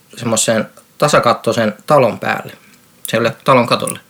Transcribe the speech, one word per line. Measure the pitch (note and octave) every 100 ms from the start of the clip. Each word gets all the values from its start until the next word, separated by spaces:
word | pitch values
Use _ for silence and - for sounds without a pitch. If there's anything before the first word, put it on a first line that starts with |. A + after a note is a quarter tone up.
| _ -
semmoiseen | A#2 A2 - A2+ G#2 - _ -
tasakattoisen | D3 D3 A#2+ A2+ - A2+ G#2+ - -
talon | D3 A#2+ G2
päälle, | A2+ G#2+ - - _ _ _ _ -
siellä | A2+ A#2 -
talon | - C3 A#2
katolle. | A#2+ - -